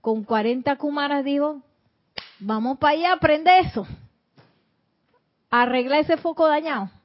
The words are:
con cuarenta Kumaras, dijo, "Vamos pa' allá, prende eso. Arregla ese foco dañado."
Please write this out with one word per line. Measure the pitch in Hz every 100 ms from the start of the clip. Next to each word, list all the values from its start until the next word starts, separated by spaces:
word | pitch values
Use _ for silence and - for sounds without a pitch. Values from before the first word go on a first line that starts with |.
con | 233 220
cuarenta | 208 226 220 254 254 277
Kumaras, | 294 294 285 285
dijo, | 277 285 294 294 _ _ _ _ _ - - _
"Vamos | 196 220 233 269
pa' | 294
allá, | 302 349 370
prende | 320 302 330 370
eso. | 359 240 - - - _ _ _ _ _ _ _ _ _ _ _ _ _ _
Arregla | 240 247 254 247 294
ese | 302 320
foco | 339 320 320
dañado." | 302 320 254 196 _